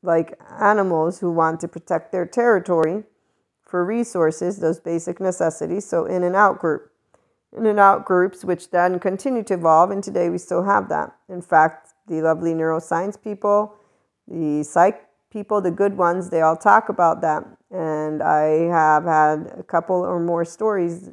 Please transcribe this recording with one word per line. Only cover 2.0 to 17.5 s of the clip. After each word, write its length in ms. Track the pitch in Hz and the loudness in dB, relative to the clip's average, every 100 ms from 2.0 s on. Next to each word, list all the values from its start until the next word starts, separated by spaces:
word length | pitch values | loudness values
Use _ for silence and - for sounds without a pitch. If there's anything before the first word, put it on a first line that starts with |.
| - | -4
their 140 | 180 175 | -6 -4
territory 760 | - 240 208 180 170 160 190 214 _ _ _ _ _ | 0 2 2 2 0 0 -2 -10 _ _ _ _ _
for 200 | _ 180 | _ -4
resources, 760 | 175 226 233 185 160 160 175 202 | -2 -2 -4 0 0 0 -6 -2
those 200 | 165 165 | -2 -2
basic 400 | - 170 165 175 | -4 -6 -6 -4
necessities, 640 | 190 175 170 160 - 185 202 | -4 0 -2 -2 -6 -6 -4
so 200 | 170 - | -4 -2
in 180 | 180 | -2
and 120 | 180 185 | 0 4
out 240 | 202 185 | 2 2
group. 320 | 170 147 - _ _ _ _ _ _ - | -4 -4 -8 _ _ _ _ _ _ -4
In 100 | 226 | -2
and 140 | 208 | 4
out 260 | 196 202 208 | 6 4 2
groups, 400 | 180 185 185 190 | 2 2 -2 -6
which 260 | 175 - | -6 -2
then 280 | 180 180 185 | 0 2 0
continue 440 | 196 196 277 247 | -4 -4 -4 -4
to 120 | 214 185 | -2 0
evolve, 340 | 165 160 180 | 4 4 4
and 140 | 202 | 0
today 260 | 202 190 175 | -6 -2 -2
we 80 | 175 | -2
still 260 | - 180 | -4 -4
have 260 | 190 202 190 | 2 0 2
that. 260 | 151 151 _ _ | -4 -4 _ _
In 140 | 180 | -16
fact, 520 | - 160 160 - _ _ _ | 0 4 4 0 _ _ _
the 140 | 160 | -2
lovely 320 | 160 160 170 | 0 0 0
neuroscience 680 | 165 160 160 165 165 190 202 | -2 -2 -2 -2 -4 -4 -8
people, 540 | - 202 208 202 208 - _ _ _ _ - | -12 -6 0 0 0 -8 _ _ _ _ -14
the 360 | 165 156 147 | -6 -4 -2
psych 440 | 151 - 185 196 _ _ _ | -2 2 2 2 _ _ _
people, 300 | 214 202 208 | -14 -4 -2
the 100 | 185 | -2
good 260 | 170 202 196 | 0 -2 2
ones, 320 | 175 175 180 | 0 0 -4
they 120 | 165 | 0
all 160 | 160 165 | 0 2
talk 320 | 214 208 220 | 4 4 2
about 320 | 202 170 165 | 0 0 2
that. 240 | 170 151 - | -2 -2 -6